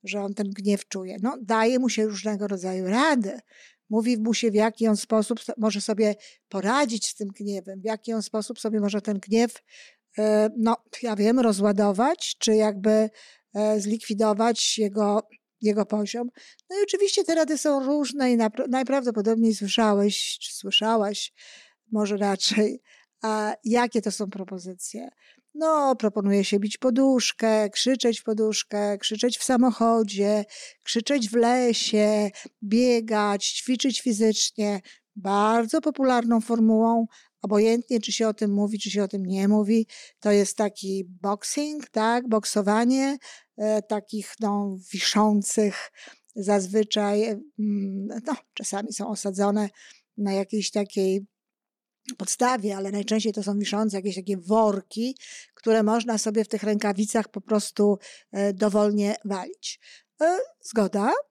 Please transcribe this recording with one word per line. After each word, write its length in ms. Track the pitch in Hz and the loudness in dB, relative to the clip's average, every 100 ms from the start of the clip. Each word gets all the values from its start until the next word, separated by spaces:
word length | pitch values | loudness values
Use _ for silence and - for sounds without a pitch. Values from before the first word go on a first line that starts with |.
że 160 | 202 202 | -8 -6
on 140 | 202 | -6
ten 160 | 202 202 | -6 -6
gniew 380 | 196 196 202 - | -4 0 0 -2
czuje. 280 | 196 185 185 | -10 -10 -6
No, 140 | 214 277 | -4 -6
daje 360 | 208 220 226 254 | -2 2 4 2
mu 100 | 254 | 0
się 180 | 220 214 | 0 -2
różnego 420 | 202 208 208 208 | -2 -4 -4 -4
rodzaju 380 | 196 185 185 185 | -4 -4 -4 0
rady. 540 | 214 311 277 196 240 _ - - _ _ | 2 2 2 0 -6 _ -20 -20 _ _
Mówi 280 | 214 226 240 | 0 2 0
mu 160 | 220 | 0
się, 160 | 220 233 | 0 2
w 40 | |
jaki 340 | 208 220 220 226 | 2 0 0 0
on 80 | 208 | 0
sposób 440 | - 220 214 233 | 2 0 0 -4
so-, 140 | - - | -6 -2
może 220 | 220 202 | -2 -2
sobie 340 | - 208 214 208 - _ _ | -4 0 0 0 -10 _ _
poradzić 580 | 196 190 262 285 220 - | -6 0 0 0 -2 -6
z 80 | |
tym 140 | - 202 | -8 -10
gniewem, 520 | 196 208 196 180 190 | -8 -8 -8 -8 -10
w 40 | |
jaki 280 | 202 220 - | -6 -6 -4
on 100 | 226 | -6
sposób 380 | 202 220 208 233 | -4 -6 -6 -6
sobie 200 | 220 214 | -4 -2
może 200 | 202 202 | 0 -2
ten 180 | 202 202 | -4 -6
gniew, 440 | 190 220 233 - _ - - _ _ - | 0 2 2 -2 _ -20 -20 _ _ -2
e, 320 | 214 214 214 233 | 2 4 2 2
no, 200 | 220 233 _ - | 0 0 _ -10
ja 140 | 240 214 | -6 0
wiem, 240 | 208 247 | 4 4
rozładować, 960 | 233 190 208 202 202 190 254 349 - - | 4 4 2 4 2 4 2 2 -4 -2
czy 160 | - | 2
jakby, 560 | 220 214 202 208 214 214 - - _ _ | 4 4 2 2 4 2 -2 -20 _ _
e, 260 | 208 214 214 | -2 0 0
zlikwidować 1000 | 202 226 - 208 220 208 226 226 - - | 0 -4 -4 0 2 2 2 2 -2 0
jego, 500 | 208 202 208 202 - _ _ _ | -2 0 2 0 -2 _ _ _
jego 260 | 214 208 208 | 0 0 0
poziom. 440 | 214 208 233 247 _ - - _ | -2 -4 -6 -8 _ -20 -20 _
No 60 | 370 | -2
i 60 | |
oczywiście 420 | 403 381 403 - | 0 2 0 0
te 100 | 339 | 2
rady 240 | 330 302 302 | 2 2 0
są 260 | 311 277 | 2 0
różne 480 | 262 294 269 277 254 | 2 0 -2 0 2
i 40 | 240 | 4
napra-, 320 | 220 220 269 | 2 0 -2
najprawdopodobniej 840 | 254 262 269 247 220 202 226 226 | -2 0 0 0 0 0 2 2
słyszałeś, 840 | 208 202 - 220 202 202 202 - - | 2 0 2 4 4 2 0 -4 -6
czy 160 | - | -10
słyszałaś, 800 | - 196 - 214 226 202 202 - _ - - - _ _ | -12 -4 -2 0 2 0 -4 -10 _ -20 -20 -20 _ _
może 240 | 214 208 202 | -2 0 0
raczej, 680 | 202 190 - - 214 254 _ _ _ _ | 0 0 0 2 0 0 _ _ _ _
a 320 | 220 214 214 - | -4 -2 -2 -4
jakie 380 | 226 233 240 233 | 0 2 2 0
to 80 | 208 | -2
są 200 | - 196 | -4 -8
propozycje. 800 | 196 185 190 180 185 - 220 254 _ _ _ _ | -8 -10 -10 -12 -14 -14 -12 -16 _ _ _ _
No, 420 | 302 320 311 277 254 | -4 0 2 2 2
proponuje 480 | 220 208 202 202 | 0 0 2 2
się 140 | 196 202 | 2 0
bić 200 | 208 - | -2 -2
poduszkę, 920 | 262 240 269 262 220 - 226 214 208 | 0 4 4 4 0 -2 0 2 0
krzyczeć 500 | - 240 254 240 220 | -2 0 2 0 0
w 40 | |
poduszkę, 720 | - 214 220 208 - 208 208 202 | -2 0 0 0 -4 -2 -2 -2
krzyczeć 400 | - 214 247 233 | -4 -2 -2 -2
w 60 | |
samochodzie, 1000 | - 254 254 220 226 226 214 196 202 214 208 - - - | 0 4 4 4 2 2 0 0 0 0 -2 -12 -20 -18
krzyczeć 480 | - 233 220 285 214 | -4 -4 0 -2 0
w 40 | |
lesie, 960 | 233 233 247 247 226 - 214 214 214 208 - - _ | 2 4 4 2 0 0 2 4 2 0 -4 -20 _
biegać, 840 | 208 220 247 240 226 214 208 202 - | 0 2 4 2 2 0 0 0 -2
ćwiczyć 540 | - - 254 277 226 | -6 -4 -2 0 0
fizycznie. 800 | - 208 220 214 - - 208 202 - - _ - | -2 2 2 2 -2 -2 -4 -4 -8 -20 _ -10
Bardzo 640 | 190 202 214 233 226 320 | -2 2 4 2 2 0
popularną 600 | 302 277 262 247 233 233 | -2 0 2 2 2 0
formułą, 680 | 220 233 220 220 226 233 226 - _ _ | 2 2 4 6 4 2 0 -6 _ _
obojętnie 580 | 202 208 220 233 240 240 | 0 2 4 2 0 -2
czy 120 | 220 | -2
się 160 | - 220 | -2 0
o 60 | |
tym 180 | 214 214 | 0 0
mówi, 260 | 202 208 214 | 2 0 -2
czy 120 | 202 | -4
się 120 | 190 | -2
o 60 | 196 | -2
tym 180 | 196 185 | -2 -4
nie 220 | 190 196 | 0 4
mówi, 380 | 214 202 226 220 - - _ | 4 4 2 0 -8 -20 _
to 100 | 208 | 2
jest 260 | 202 196 - | 4 2 0
taki 480 | 208 202 190 190 | -2 -2 -6 -6
boxing, 840 | 180 180 196 202 - - 294 302 262 | -8 -8 -6 -4 -4 -4 -4 -6 -6
tak, 400 | - 220 240 247 | -2 0 0 0
boksowanie, 880 | 220 208 - 196 214 240 262 269 277 - - _ - | 0 0 -2 2 2 4 2 2 -2 -8 -20 _ -6
e, 220 | 214 214 | -2 -2
takich, 520 | 214 214 202 214 196 - | -2 -6 -4 -10 -10 -6
no, 360 | 214 202 202 190 185 | -2 -2 -2 -6 -10
wiszących 960 | 185 - 208 214 208 190 - 208 - - - - - _ | -4 0 4 4 4 2 0 0 -2 -12 -18 -20 -20 _
zazwyczaj, 880 | - 190 202 185 208 208 214 202 208 | -8 0 0 2 -2 0 0 0 0
mm, 840 | 226 208 302 - 208 208 196 190 196 226 240 | -2 -4 -10 -6 -2 -2 -4 -6 -8 -8 -6
no, 80 | 277 _ | -8 _
czasami 380 | - 208 196 214 | -12 -8 -6 -8
są 160 | 208 202 | -8 -6
osadzone 600 | 202 202 185 202 208 208 _ - - _ - | -6 -6 0 0 0 -2 _ -20 -20 _ -6
na 160 | 202 | -2
jakiejś 380 | 196 196 214 196 | -2 -2 -4 -2
takiej 560 | 214 202 - 190 190 196 _ _ _ _ _ _ _ - - | -4 -4 0 0 0 -4 _ _ _ _ _ _ _ -16 -10
podstawie, 580 | 185 - 247 254 202 196 | -6 0 0 0 -2 -4
ale 140 | 196 | -6
najczęściej 420 | 202 202 220 220 | -6 -2 0 0
to 100 | 208 | -4
są 160 | 196 202 | -4 -2
wiszące 380 | 202 202 220 190 | -2 -2 -2 -2
jakieś 180 | 196 | -6
takie 220 | 185 185 190 | -6 -6 -6
worki, 800 | 170 220 220 202 - 214 240 262 - - - | 0 4 4 2 -6 -6 -6 -6 -16 -20 -20
które 280 | _ - 220 | _ 2 4
można 360 | 214 233 233 220 | 4 2 0 -2
sobie 260 | 220 214 | -2 -2
w 40 | 214 | -2
tych 140 | 214 | -2
rękawicach 640 | 208 208 214 196 214 226 208 | -2 0 -2 -2 0 0 -4
po 120 | - | -10
prostu, 580 | - 214 - - 208 202 - - _ | -2 -2 -2 0 2 2 -4 -20 _
e, 200 | 196 202 | -4 -2
dowolnie 640 | 190 208 202 208 208 202 214 | 0 0 2 2 2 0 -2
walić. 560 | 208 190 185 381 - - - - _ _ | -6 -8 -8 -12 -14 -14 -18 -20 _ _
E, 180 | 311 370 554 _ | 0 0 -4 _
zgoda. 520 | - 226 196 202 208 440 587 | -6 -2 0 0 0 0 -4